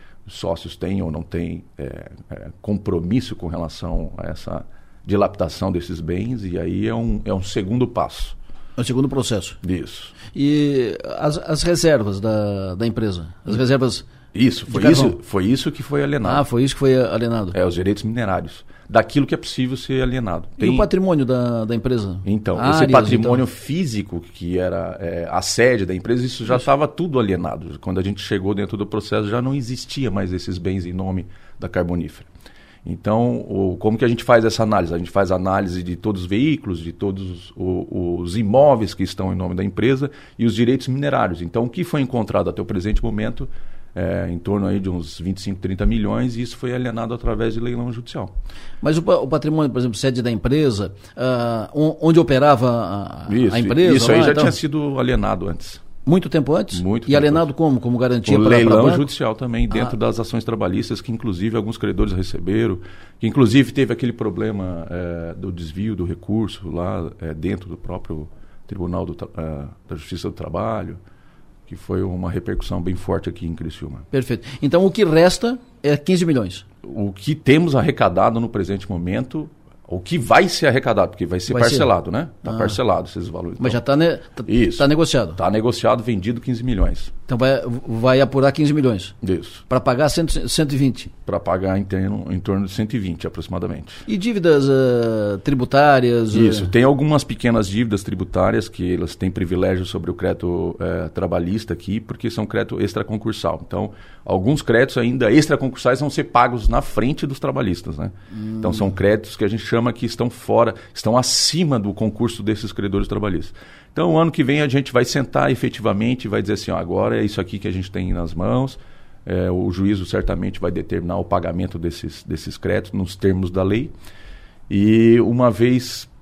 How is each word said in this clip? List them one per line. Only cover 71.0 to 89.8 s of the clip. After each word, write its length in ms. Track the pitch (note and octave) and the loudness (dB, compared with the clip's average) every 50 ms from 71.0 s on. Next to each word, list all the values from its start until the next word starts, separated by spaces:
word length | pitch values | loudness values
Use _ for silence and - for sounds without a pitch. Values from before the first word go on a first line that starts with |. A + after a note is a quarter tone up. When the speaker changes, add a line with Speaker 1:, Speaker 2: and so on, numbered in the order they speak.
| - - - - - - - - - - - - _ | -18 -20 -20 -20 -20 -20 -20 -20 -20 -20 -20 -20 _
Speaker 1:
que 120 | - - F#2 | -20 -18 -18
foi 260 | - - G2 F#2 F#2+ | -8 -4 -2 -2 -2
uma 260 | F#2+ F2+ F2+ F#2 F2 | -2 -4 -4 -4 -4
repercussão 520 | E2+ F2+ - - F#2 - - - - F2+ | -4 -4 -4 -4 -4 -4 -4 -4 -4 -4
bem 120 | F2 F2+ F#2 | -2 -2 -4
forte 360 | F2+ - - F#2+ F2 - F2+ | -4 -2 -2 -2 -2 -2 -6
aqui 180 | F2+ - - E2 | -8 -8 -8 -8
em 80 | E2 | -8
Criciúma. 460 | D2+ D#2+ D#2+ D#2 - - D2 C#2 C2 D2+ - | -6 -8 -10 -10 -10 -12 -12 -12 -14 -14 -4
Speaker 2:
Perfeito. 340 | - C3+ B2+ - B2 A2 - - C3 - | -2 -2 -2 -2 -4 -6 -6 -12 -10 -4
Então, 240 | - C#3+ C3 F3 F#3+ | -2 2 4 4 4
o 60 | F#3+ | 4
que 140 | - - G#3+ | 4 4 2
resta 520 | F3 D#3 D#3+ E3+ F3+ F3+ - - A#3 A#3 B3 - - - - | 6 6 8 6 6 6 2 -2 -2 -2 -4 -8 -16 -20 -4
é 140 | _ C#3+ D3 | _ 0 0
quinze 300 | C#3+ C#3+ - F#3 F3+ F3+ | 0 2 2 2 2 4
milhões? 400 | E3 D#3 B2+ G#2+ F2+ F2+ - - - - _ - | 2 2 0 0 -2 -6 -10 -16 -20 -20 _ -18
Speaker 1:
O 300 | - C2+ G2 G2+ G2+ F#2+ | -14 -8 -4 -4 -4 -6
que 200 | - - - D3+ | -6 -4 -4 -4
temos 400 | D3+ - - C3+ D#3+ F3 E3+ C3+ | -2 4 6 6 6 6 4 2
arrecadado 640 | C3 G#2 - C#3 - A#2+ G2 F2 F2+ G2+ A#2 A2+ A2+ | 2 2 2 2 4 2 2 4 4 4 4 4 2
no 80 | A#2 A2+ | -2 -2
presente 380 | - G#2 F#2+ E2 G2+ G2 F#2 - | -2 -4 -2 -2 -4 -6 -4 -6
momento, 580 | G2 F2 E2+ F2+ F#2+ A2 C3 - - D#3+ D3+ - - _ - - - - - - | -6 -4 -2 -2 -2 -2 -4 -4 -6 -10 -10 -10 -14 _ -20 -20 -20 -20 -14 -8
o 120 | - F#2 | -8 -8
que 180 | F#2 - E3 F3+ | -6 -2 -2 -2
vai 300 | A#2+ - A2+ C3+ F#3 F3+ | 2 6 6 6 6 4
ser 180 | - - - D3 | 2 2 2 4
arrecadado, 440 | A#2 C3+ - B2+ A2+ G2+ F#2 F2 | 4 4 2 2 4 4 2 2
porque 140 | - - G2 | 2 -4 -4
vai 140 | D#2 F2+ F2+ | -2 -2 -4
ser 140 | - - B2+ | -2 -2 2
Speaker 2:
Vai 100 | B2 A#2+ | 4 4
ser. 60 | A#2 | 4
Speaker 1:
parcelado, 420 | C3 C3+ D#3 B2+ G#2 F2 D#2+ F2 | 4 4 4 4 4 2 2 -2
né? 180 | E2+ A2+ E3 D#3+ - - - | -4 -4 -4 -6 -10 -12 -10
Tá 80 | - | -8
Speaker 2:
Ah. 60 | - A2+ | -4 -2
Speaker 1:
parcelado 500 | F#2+ F#2+ G#2 - B2+ A2 F#2 E2 E2+ E2 | -2 -2 0 0 2 2 2 0 0 -6
esses 200 | - - F2 E2+ | -8 -10 -8 -8
valores. 300 | D#2+ E2+ F2+ E2+ - - | -8 -8 -8 -8 -6 -2
Speaker 2:
Mas 140 | B2 B2+ A2+ | -2 0 0
Speaker 1:
Então, 60 | A#2+ | 0
Speaker 2:
já 20 | |
tá 140 | A#2 - C#3 | 0 2 2
ne-, 220 | D3 E3 E3+ D3+ - - - - | 4 4 2 2 -2 -6 -16 -12
tá, 80 | - A#2 - | -12 -6 0
Speaker 1:
isso. 300 | - A#2 A2 - E3+ - | 4 4 4 4 2 2
Speaker 2:
tá 100 | C#3+ C#3 | 2 4
negociado? 460 | D3 D3+ E3 - - C3+ A2 E2 D#2+ | 4 4 2 4 4 0 0 0 -4
Speaker 1:
Tá 160 | F#2 F2+ F#2 | -2 0 0
negociado, 540 | G2+ A2 A2 B2 A#2 - - A2+ A2 A#2+ G#2+ | 2 2 2 0 0 2 2 2 2 2 0
vendido 380 | A2+ A#2+ G2 F2+ G#2+ B2 - | -2 -4 -2 -2 -4 -4 -4
quinze 220 | - - B2+ A2 A#2+ | -4 -4 -4 -4 -2
milhões. 500 | B2+ A#2+ F#2+ F2+ F2 F2 - - - - - - | -2 2 2 2 2 2 0 -4 -4 -6 -8 -6
Speaker 2:
Então 120 | - B2+ A#2 | -4 -2 2
vai, 240 | C3 C3 C3+ B2+ D#2+ B2 A#2 B2+ - - | 2 2 2 2 0 -4 -6 -6 -6 -6
vai 320 | A2+ A2+ A2+ B2+ C3 C3+ | -4 2 4 4 6 6
apurar 300 | C#3 - C3+ C#3 C3 C#3 | 4 4 4 4 4 4
quinze 220 | C3+ D3+ D3+ D3 D3 | 4 4 2 2 2
milhões? 420 | D3+ C3+ B2+ A2+ F#2 F2 - - - - | 2 2 2 2 0 -4 -8 -12 -8 -2
Speaker 1:
Isso. 420 | F#2 F#2 E2 E2 - - - - - | -2 -2 -2 -2 -8 -16 -20 -6 -2
Speaker 2:
Pra 120 | B2+ | -2
pagar 300 | B2+ | 0